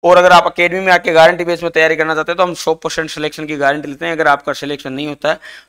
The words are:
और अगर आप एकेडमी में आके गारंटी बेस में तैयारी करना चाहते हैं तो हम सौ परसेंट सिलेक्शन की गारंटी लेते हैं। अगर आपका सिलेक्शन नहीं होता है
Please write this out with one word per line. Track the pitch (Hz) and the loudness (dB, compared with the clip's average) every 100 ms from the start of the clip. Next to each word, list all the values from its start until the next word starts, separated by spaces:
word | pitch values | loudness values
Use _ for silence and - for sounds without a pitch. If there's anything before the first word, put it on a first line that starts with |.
और | 175 180 | 4 4
अगर | 180 | 6
आप | 175 170 | 6 4
एकेडमी | - 175 180 | -2 -2 -2
में | 190 | 0
आके | 175 180 | 0 2
गारंटी | 165 160 175 170 | 4 4 4 -4
बेस | 170 | -4
में | 170 | -2
तैयारी | 160 160 160 | 0 0 0
करना | 156 156 | -2 -2
चाहते | 156 | -4
हैं | 175 | -2
तो | |
हम | 180 165 | -2 -2
सौ | - 160 | -4 -4
परसेंट | 160 - 156 | -6 -8 -8
सिलेक्शन | - 151 151 151 | -8 -8 -8 -10
की | 151 | -2
गारंटी | 139 147 151 | 0 0 -6
लेते | 139 170 | -10 -8
हैं। | |
अगर | 160 151 | -2 0
आपका | 143 - 139 | 0 -2 -8
सिलेक्शन | 143 143 135 | -8 -10 -10
नहीं | 131 151 | -10 -10
होता | 143 151 | -6 -4
है | 165 - - | -4 -8 -20